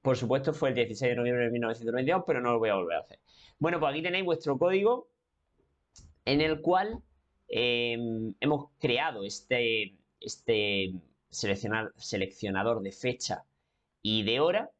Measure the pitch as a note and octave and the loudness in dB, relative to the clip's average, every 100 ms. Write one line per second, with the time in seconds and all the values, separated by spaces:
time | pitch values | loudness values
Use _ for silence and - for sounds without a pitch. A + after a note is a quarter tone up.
0 | C3+ B2+ A#2 C3+ C3+ D3 C#3 B2 A#2 G#2 | 0 0 0 0 0 0 0 0 -2 0
1 | B2+ A#2+ A#2+ B2 A#2 A#2+ A#2 A#2 A#2 A#2+ | 0 0 0 2 0 0 -2 -2 -4 -2
2 | C3 F3+ F3+ C3+ B2 A#2 A2 G2 F2 E2 | 0 0 0 0 2 2 2 2 0 -4
3 | - - _ - - _ D#3 E3+ D3+ D3 | -6 -20 _ -20 -20 _ -2 2 0 0
4 | E3+ F3+ F#3 D#3+ D3+ C3+ F3 F#3+ G#3 B3 | -2 -2 0 0 0 2 4 4 4 2
5 | - _ _ _ _ _ _ _ _ - | -4 _ _ _ _ _ _ _ _ -20
6 | - _ - C#3+ D#3 D#3 E3 F3+ G#3 A#3 | -20 _ 0 2 2 0 2 2 0 -6
7 | - _ _ _ _ A#2 A#2+ A#2+ A#2+ A#2 | -16 _ _ _ _ 0 2 2 0 -2
8 | A#2 A2+ A2 - C#3 D3 C#3+ _ C3+ A#2+ | -2 -4 -4 -2 0 0 -4 _ 0 0
9 | D3+ A2+ G2+ - _ B2 A#2 A2+ G2+ F#2+ | 0 -4 -8 -10 _ 0 2 0 -4 -10
10 | _ _ - - - A2 G#2 G2 F#2+ F#2 | _ _ -14 -8 0 2 2 0 -2 -4
11 | D#2+ _ _ - G#2 G2 G#2+ A2 A2 - | -14 _ _ -6 -2 -2 0 -2 -4 -10
12 | - G#2 F#2+ - G#2 F#2+ G#2+ A#2 G2 - | -6 -4 -4 -4 -4 0 0 0 -4 -4
13 | B2+ B2 - - - _ _ _ _ _ | -4 -4 -6 -6 -8 _ _ _ _ _
14 | G#2+ A2 G#2 B2 D#3+ G3 D4 | -2 0 2 2 2 2 -2